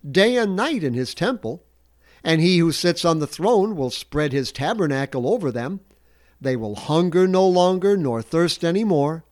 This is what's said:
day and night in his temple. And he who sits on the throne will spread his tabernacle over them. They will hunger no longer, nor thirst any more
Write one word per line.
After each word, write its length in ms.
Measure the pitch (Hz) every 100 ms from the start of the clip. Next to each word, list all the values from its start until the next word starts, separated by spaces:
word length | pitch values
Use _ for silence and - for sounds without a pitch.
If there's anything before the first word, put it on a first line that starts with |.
| 143
day 280 | 147 214 247
and 180 | 214
night 300 | 190 269 277
in 100 | 147
his 180 | 120 127
temple. 520 | - 190 262 113 160 _ _ _ _ _ _
And 180 | - 160
he 180 | 170 180
who 120 | 165
sits 340 | - 175 170
on 140 | 170 160
the 80 | 147
throne 480 | - 185 233 202
will 160 | 185 127
spread 420 | - - 147 151
his 200 | 139 123
tabernacle 760 | - 143 226 165 135 139 135 123
over 240 | 233 156
them. 300 | 117 123 196 _ _ _ _ _ _
They 140 | 135
will 220 | 127 110 104
hunger 500 | - 156 175 170 190
no 220 | 185 190
longer, 480 | 180 180 185 196 202
nor 260 | 143 117
thirst 420 | 113 160 170 -
any 200 | 165 185
more 400 | 220 160 143 165 -